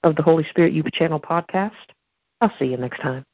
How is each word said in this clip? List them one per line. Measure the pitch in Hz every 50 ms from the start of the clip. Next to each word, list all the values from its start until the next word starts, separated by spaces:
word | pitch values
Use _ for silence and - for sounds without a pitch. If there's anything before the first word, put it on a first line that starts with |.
| -
of | 165 156 156
the |
Holy | 156 165 160 160 156 -
Spirit | - - 170 165 156
Youth | 156 151 156
Channel | - - 165 165 156 151
podcast. | - - 165 170 170 - - 185 196 214 214 - - _ - _ _ _ _ _ _ _ _ _
I'll | 240 208 - -
see | 139
you | 131 127 123
next | 127 123 - -
time. | - 143 127 131 131 _